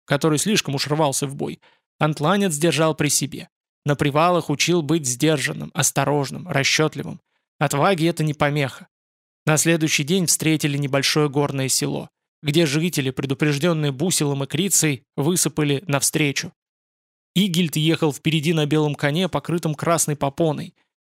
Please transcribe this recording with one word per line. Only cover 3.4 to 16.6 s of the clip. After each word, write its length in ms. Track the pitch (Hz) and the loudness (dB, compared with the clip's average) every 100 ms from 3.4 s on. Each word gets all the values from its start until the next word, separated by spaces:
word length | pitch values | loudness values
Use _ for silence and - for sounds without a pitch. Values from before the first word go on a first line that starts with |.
| - _ _ _ | -16 _ _ _
На 100 | - 143 | -2 0
привалах 540 | 151 143 170 175 151 | 2 4 4 2 0
учил 320 | 147 - 175 | 0 0 0
быть 240 | 143 170 135 | 0 -2 -2
сдержанным, 640 | 120 151 151 123 156 147 | 0 2 2 0 -6 -8
осторожным, 720 | - 135 - 139 147 135 131 180 | -2 0 0 0 0 -2 -6 -4
расчётливым. 720 | 135 139 - 156 139 160 151 _ _ _ - | -2 0 2 0 -2 -10 -14 _ _ _ -4
Отваге 500 | 147 143 175 185 165 | -2 2 2 2 0
это 160 | 170 | 0
не 100 | 156 | -2
помеха. 540 | 143 147 147 131 - - _ _ _ _ _ - | 0 0 0 -4 -6 -20 _ _ _ _ _ 0
На 100 | 151 | 2
следующий 480 | 160 165 156 - | 2 2 2 0
день 220 | 143 190 170 | 0 0 2
встретили 500 | - 156 156 151 143 | 0 0 0 0 -2
небольшое 540 | 143 139 131 156 151 | 0 0 0 2 2
горное 380 | 135 143 139 135 | 0 -2 -2 -2
село, 420 | - 143 143 160 _ _ _ | -2 -2 -4 -10 _ _ _
где 240 | 147 147 165 | -2 2 2
жители, 440 | 147 175 151 131 | 2 0 0 -2
предупреждённые 840 | - 139 135 151 143 175 160 147 | -4 -4 0 0 2 0 0 -2
Бусилом 520 | 127 175 - 147 139 | -2 -2 0 0 -2
и 20 | 139 | -2
Крицей, 580 | 143 196 - 156 131 - - | -2 0 2 0 -2 -6 -4
высыпали 640 | 143 180 151 - 147 139 - | 0 0 0 0 0 0 0
навстречу. 680 | 139 - 156 147 135 175 - | -2 0 0 0 -2 -8 -14